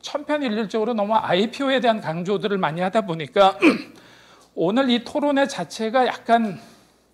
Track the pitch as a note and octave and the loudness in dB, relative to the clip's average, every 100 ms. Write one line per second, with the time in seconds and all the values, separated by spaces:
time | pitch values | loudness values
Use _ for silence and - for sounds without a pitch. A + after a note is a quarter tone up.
0 | - C#4+ D4 D4+ C4 G#3 G#3 A3+ G#3+ A3 | -10 -8 -4 -2 -2 -4 -4 -2 -2 -2
1 | G3+ A3 - F3+ A3+ - C4+ C4 A#3 A3 | 0 0 2 0 0 -2 -2 2 2 0
2 | D#3+ E3 F3+ G3 G3 G3 D#3+ E3 F#3 A3 | -2 -4 -2 -2 -2 -2 -2 -2 -2 0
3 | G3+ E3 D3 G3+ F#3+ F#3+ D4+ - - - | -2 -4 0 4 4 6 2 2 -4 -20
4 | - - - - _ - E3+ A#3 C4+ A#3+ | -20 -20 -20 -20 _ -4 0 2 2 0
5 | - D4+ D4 C#4 C#4 - E3 - A3 B3+ | -2 -2 0 2 0 -4 -10 -8 -2 2
6 | B3 - - A#3 A3 D#3+ - - _ _ | 0 -2 2 2 2 -6 -14 -20 _ _
7 | _ | _